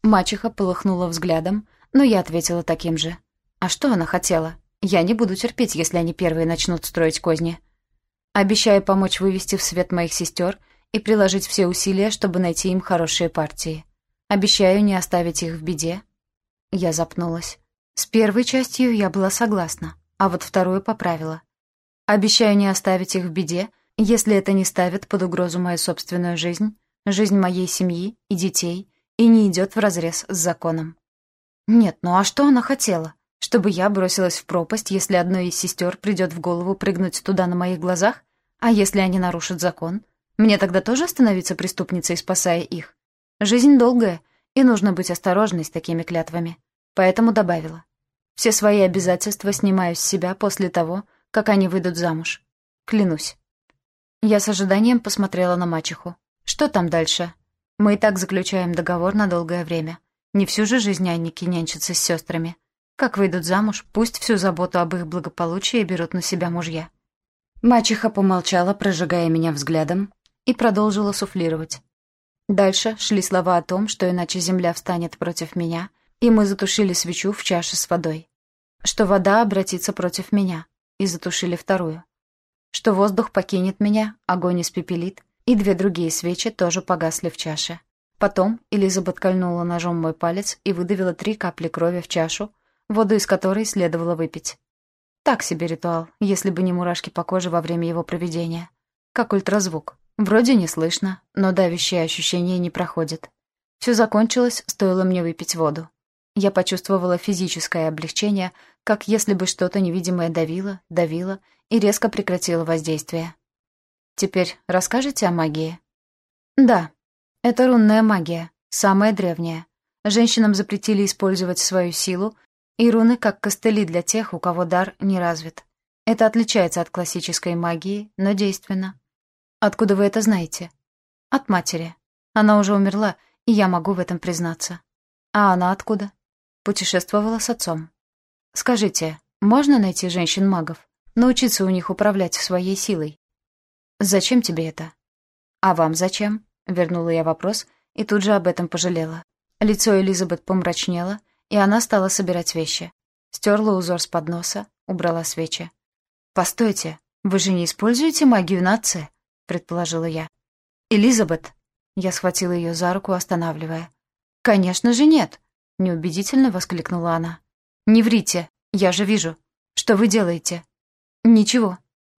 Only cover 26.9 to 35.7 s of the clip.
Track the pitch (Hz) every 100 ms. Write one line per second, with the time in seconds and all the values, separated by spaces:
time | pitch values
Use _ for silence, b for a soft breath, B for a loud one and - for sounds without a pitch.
26.9 | _ - 190 208 196 180 180 180 - 185
27.9 | 170 190 - _ 185 185 - 175 175 196
28.9 | _ _ - 226 226 208 185 190 220 208
29.9 | 170 165 165 - 185 170 165 170 165 160
30.9 | 165 _ _ _ _ _ _ - 233 208
31.9 | - 180 180 196 - 285 254 240 269 -
32.9 | 175 160 - _ _ - 233 190 180 190
33.9 | 196 185 190 185 - - 185 170 220 -
34.9 | 190 - 180 175 185 180 - 185